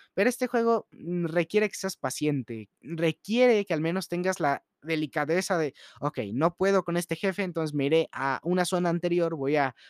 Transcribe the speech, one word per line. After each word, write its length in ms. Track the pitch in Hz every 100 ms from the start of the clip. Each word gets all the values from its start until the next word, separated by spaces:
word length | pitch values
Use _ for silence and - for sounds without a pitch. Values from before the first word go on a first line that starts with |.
| _
pero 160 | - 214
este 200 | - 247
juego, 380 | 240 233 226 -
mm, 360 | - 165 175 170
requiere 440 | 170 170 214 208
que 60 | -
seas 200 | 190 -
paciente, 720 | 131 - 151 143 120 113 107 _
requiere 800 | 135 165 165 156 - 233 247 220
que 80 | 202
al 80 | 160
menos 280 | 160 185 -
tengas 300 | 175 180 185
la 260 | 151 139 - _
delicadeza 720 | 151 160 156 156 143 175 - 180
de: 160 | 151 - - -
"Ok, 180 | 147 - 107
no 200 | 117 165
puedo 300 | - 190 196
con 140 | 175 170
este 180 | 170 165
jefe, 260 | 196 185
entonces 320 | 190 165 160
me 120 | 147 139
iré 220 | 160 -
a 280 | 120 135 131
una 240 | 170 180 175
zona 240 | 180 180
anterior, 440 | 170 175 175 165
voy 220 | 160 135 147
a 180 | 135 -